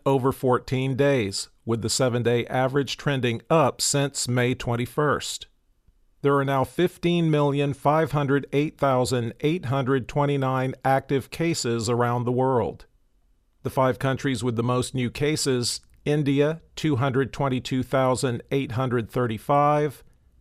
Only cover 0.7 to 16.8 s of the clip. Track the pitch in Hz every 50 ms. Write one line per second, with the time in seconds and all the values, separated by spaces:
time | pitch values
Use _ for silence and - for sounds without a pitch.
0.7 | 135 127 131 135 135 120 139 143 139 131 107 98 95 - - - _ _ _ -
1.7 | 113 117 98 113 - - 135 127 113 120 117 117 120 120 113 - - 127 131 131
2.7 | 127 147 139 - - - - 156 143 135 120 123 113 113 - _ - 165 147 123
3.7 | - - - - - 143 139 143 - - - - 123 123 123 123 127 127 - -
4.7 | 117 117 123 120 - - 151 147 123 - - - - - - - _ _ _ _
5.7 | _ _ _ _ _ _ _ _ _ _ - 139 143 143 139 139 139 135 131 127
6.7 | - - 175 180 - - - 170 175 175 170 160 151 147 147 143 139 143 143 143
7.7 | 139 - - 143 147 160 160 147 - 151 143 131 139 143 131 - - 139 147 160
8.7 | - - - 139 131 127 127 117 131 123 117 117 113 - - 147 160 185 165 120
9.7 | 127 139 135 123 135 135 113 - - 147 143 143 143 139 135 131 131 131 131 131
10.7 | 127 - - 131 135 135 - - 143 135 117 - - - 165 170 165 - - 127
11.7 | 117 117 113 110 123 117 120 120 120 123 120 123 127 123 131 135 135 120 104 76
12.7 | 64 - - - _ _ _ _ _ _ _ _ _ _ _ _ _ _ - 127
13.7 | - - 131 131 123 - - 135 131 123 - 143 135 123 123 127 117 110 117 123
14.7 | 123 127 127 - - 127 123 117 - - 151 147 156 151 - 147 131 123 120 120
15.7 | - - - _ - - _ 147 147 151 147 135 139 139 143 151 160 165 - _
16.7 | _ -